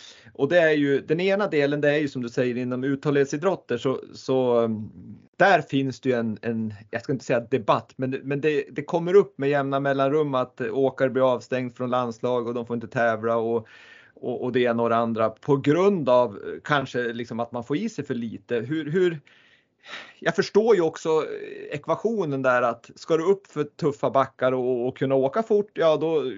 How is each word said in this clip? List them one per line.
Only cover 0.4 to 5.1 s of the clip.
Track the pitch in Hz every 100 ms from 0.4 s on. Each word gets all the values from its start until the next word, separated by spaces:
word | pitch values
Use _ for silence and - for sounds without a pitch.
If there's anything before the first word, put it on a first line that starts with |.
| 139
det | 175
är | 160
ju, | 151 143 135
den | - 160
ena | 185 196 202
delen, | 151 143 147
det | 147
är | 147
ju | 147
som | 139
du | 120
säger | 127 127 120
inom | 127 127
uthållighetsidrotter | 135 135 151 143 139 156 180 175 - 120
så, | 131 127 -
så, | - - 131 127 120
mm, | 117 110 104 - 113